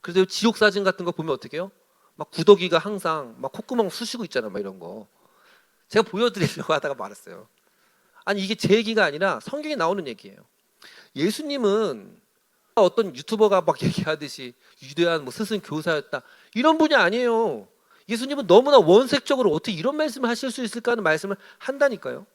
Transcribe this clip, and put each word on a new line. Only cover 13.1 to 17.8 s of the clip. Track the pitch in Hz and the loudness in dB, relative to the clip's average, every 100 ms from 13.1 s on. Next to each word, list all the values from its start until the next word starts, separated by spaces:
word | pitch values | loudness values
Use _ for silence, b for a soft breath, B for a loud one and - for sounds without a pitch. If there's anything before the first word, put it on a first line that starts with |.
| 127 | -6
유튜버가 | - 214 214 190 | -8 2 4 4
막 | 175 165 | 2 0
얘기하듯이 | - - 190 156 147 - 127 - b b | -2 -2 -4 -6 -8 -14 -16 -18 b b
위대한 | 135 143 170 165 | -14 0 0 0
뭐 | 131 | -4
스승 | - 208 214 | -8 -6 -6
교사였다, | - 151 160 156 - 135 b b b | -6 -6 -2 -4 -4 -10 b b b
이런 | 214 294 320 | 0 2 4
분이 | 311 | 4
아니에요. | 285 180 220 247 226 226 120 95 _ | 4 4 2 0 0 -2 -4 -12 _